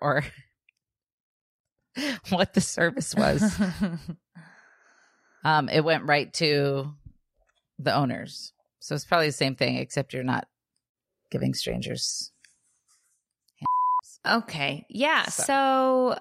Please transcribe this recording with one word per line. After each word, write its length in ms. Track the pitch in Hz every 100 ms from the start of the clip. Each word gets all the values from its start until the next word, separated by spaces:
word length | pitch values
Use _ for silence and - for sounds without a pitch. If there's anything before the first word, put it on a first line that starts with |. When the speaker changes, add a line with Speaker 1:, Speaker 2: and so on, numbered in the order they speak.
Speaker 1:
or 200 | 147 135 139 - - _ _ _ _ _ _ _ _ _ _ _ _ _ _ -
<laughs> 320 | 294 226 -
what 240 | 180 -
the 80 | -
service 540 | - - 165 269 160
was, 440 | - - 147 208 185 190 160 190 165 - 160 _ 165 160
Speaker 2:
<laughs> 920 | - _ _ _ _ _ _ _ _
Speaker 1:
um, 260 | 151 156 139
it 120 | 151
went 220 | 156 151
right 260 | 143 147 -
to 580 | - 160 143 143 139 143 147 - - _ _ _ _ _ -
the 160 | 135
owners. 580 | 113 135 85 - - - - _ _
So 140 | -
it's 120 | 151 -
probably 220 | 175 156
the 40 |
same 240 | - 135 131
thing, 200 | 127 127
except 360 | 131 - -
you're 100 | 131
not 240 | 127 123 - _ _ _ _ _ _ _ _
giving 240 | 123 131
strangers 760 | 131 - - - 120 - - - _ _ _ _ _ _ _ _ _ _ _ _ _ 988 988 988 988 - - -
Speaker 2:
Okay. 560 | 226 226 156 143 143 -
Yeah. 340 | 202 285 294
Speaker 1:
So. 180 | - -
Speaker 2:
So 760 | - 269 269 262 262 254 254 -